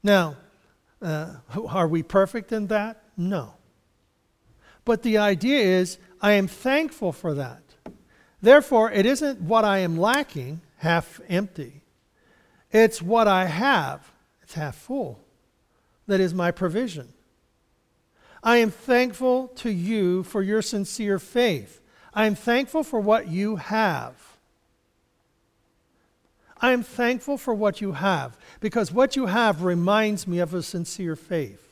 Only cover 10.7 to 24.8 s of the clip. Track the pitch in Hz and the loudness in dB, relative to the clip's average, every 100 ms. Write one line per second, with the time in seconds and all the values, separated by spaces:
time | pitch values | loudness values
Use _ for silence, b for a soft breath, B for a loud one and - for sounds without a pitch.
10.7 | _ 160 170 - - - 180 202 - 135 | _ -2 0 -2 -18 -4 -4 -4 -10 -16
11.7 | 147 _ _ _ b b b b b b | -18 _ _ _ b b b b b b
12.7 | 214 220 220 170 233 214 185 185 156 269 | 4 4 2 0 2 4 4 2 0 2
13.7 | 233 139 135 - _ _ _ _ 160 151 | 2 0 -8 -16 _ _ _ _ -8 -8
14.7 | - - 269 175 107 _ _ _ _ _ | -10 -8 -6 -6 -10 _ _ _ _ _
15.7 | _ _ _ - 190 185 180 175 170 185 | _ _ _ -2 0 0 0 -2 -2 -4
16.7 | 185 247 160 123 _ _ _ _ _ _ | -2 -6 -8 -18 _ _ _ _ _ _
17.7 | _ _ _ _ b b b 226 240 226 | _ _ _ _ b b b 2 4 2
18.7 | - - 247 254 196 254 254 254 254 240 | -2 0 2 2 -2 -2 0 -4 -10 -6
19.7 | 190 180 220 180 180 180 214 196 214 214 | -4 -2 0 0 0 -2 -4 0 -2 -2
20.7 | 214 196 - 208 196 - 240 240 147 101 | -6 -6 -6 -4 -4 -2 0 0 0 -8
21.7 | - b b b - 214 208 - 240 277 | -20 b b b 0 0 0 0 0 0
22.7 | 320 294 233 208 220 - 170 208 202 - | -4 -2 -2 2 0 0 -4 -4 -6 -4
23.7 | 214 214 143 120 123 - _ _ _ _ | 0 0 -2 -8 -16 -20 _ _ _ _
24.7 | _ | _